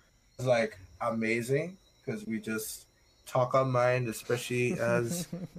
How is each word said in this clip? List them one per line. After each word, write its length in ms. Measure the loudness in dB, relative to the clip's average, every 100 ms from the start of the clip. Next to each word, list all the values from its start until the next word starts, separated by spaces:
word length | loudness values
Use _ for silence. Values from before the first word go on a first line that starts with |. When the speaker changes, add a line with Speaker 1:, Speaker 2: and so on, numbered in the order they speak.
| _ _ _ -4
Speaker 1:
was, 80 | 2
like, 300 | 4 2 -4 -20 -4
amazing, 800 | -2 0 0 0 0 0 -2 -10 _ _ -8
'cause 200 | -8 -4
we 140 | -6
just 480 | -4 -4 -6 -12 -18 _ _ _ -2
talk 280 | 0 4
our 120 | 4 4
mind, 440 | 4 4 4 0
especially 640 | -6 -2 -2 0 0 0
Speaker 2:
<laughs> 60 | 0
Speaker 1:
as 480 | 2 2 0 -4 -6 -8 -10